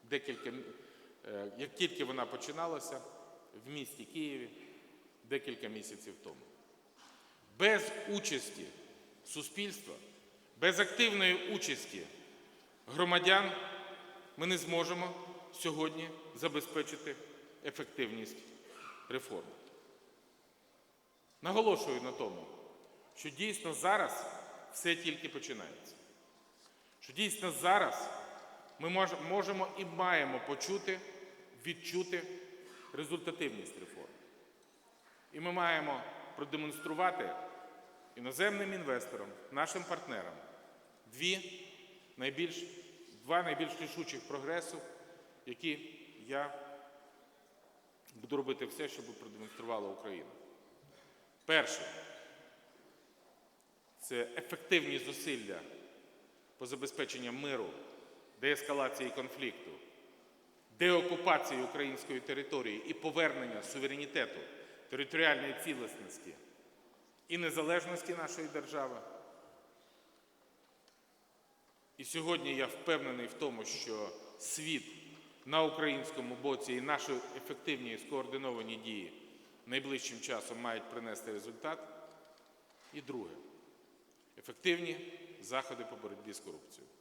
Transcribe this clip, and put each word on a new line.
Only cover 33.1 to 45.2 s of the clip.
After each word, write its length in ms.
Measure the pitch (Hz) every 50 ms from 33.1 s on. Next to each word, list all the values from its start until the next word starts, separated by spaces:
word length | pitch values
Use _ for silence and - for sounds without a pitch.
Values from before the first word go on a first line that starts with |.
| 165 170 170 175 165 165 170 135 110 104 87 - - -
реформ. 420 | 92 - - - 80 - - - - - - - - - - - - _ _ - _ - - - - - - - - - -
І 60 | 151
ми 120 | 160 175
маємо 500 | 175 180 175 170 165 160 156 147 139 127 117 - - - - - -
продемонструвати 920 | - 143 143 139 151 151 151 139 - - 165 156 156 185 180 180 - 113 90 - - - - - - - - - - - - - - - - -
іноземним 580 | 120 120 127 131 131 185 208 202 202 202 196 196
інвесторам, 540 | 185 170 139 127 120 117 - 127 107 101 101 104 - - -
нашим 320 | - 139 156 160 - 190 175
партнерам, 500 | - 175 160 - - 123 104 90 87 82 80 - - - - - - - - - - - - - - -
дві 480 | 131 156 180 190 190 180 185 185 - - - - - - - - - - - - -
найбільш, 460 | 127 139 139 147 175 170 165 - - - - - - - - - - - - - -
два 180 | 127 165 175 180
найбільш 280 | 170 151 - 165 151 - -
рішучих 460 | 165 147 - 175 160 - - 131 - -
прогресу, 500 | 139 139 135 143 165 175 165 - - - 104 - - - - - - -